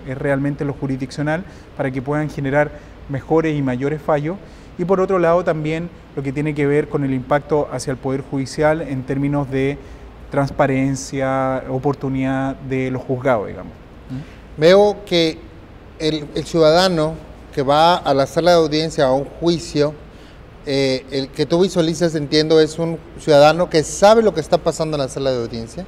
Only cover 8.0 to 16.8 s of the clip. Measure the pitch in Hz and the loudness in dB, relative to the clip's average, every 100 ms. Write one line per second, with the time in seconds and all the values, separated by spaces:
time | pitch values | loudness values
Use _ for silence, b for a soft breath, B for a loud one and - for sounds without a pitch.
8 | 135 135 - 139 131 - 151 160 139 131 | -4 -6 -4 -6 -6 0 0 0 -4 -8
9 | 127 139 143 147 131 135 135 143 B B | -4 -2 -2 -2 -2 -2 -2 -4 B B
10 | B - - 139 139 - 139 131 135 135 | B -20 -4 -2 -2 0 0 2 0 -2
11 | - 139 131 135 131 131 135 131 143 139 | -6 -4 -2 0 -2 -4 -4 -2 -2 -2
12 | 139 135 131 135 135 135 135 131 131 127 | -4 -4 -2 -2 -4 -8 -6 -4 -4 -6
13 | - 123 135 113 98 95 90 - - - | -6 -4 0 0 -2 -10 -14 -18 -20 -20
14 | - 131 160 B B - 160 196 208 190 | -14 -12 -12 B B 2 6 6 6 0
15 | - 175 160 - - - - - - - | -2 0 0 -2 -14 -20 -20 -20 -20 -6
16 | 156 156 147 165 139 170 156 170 | -4 -4 -6 -8 -4 4 6 6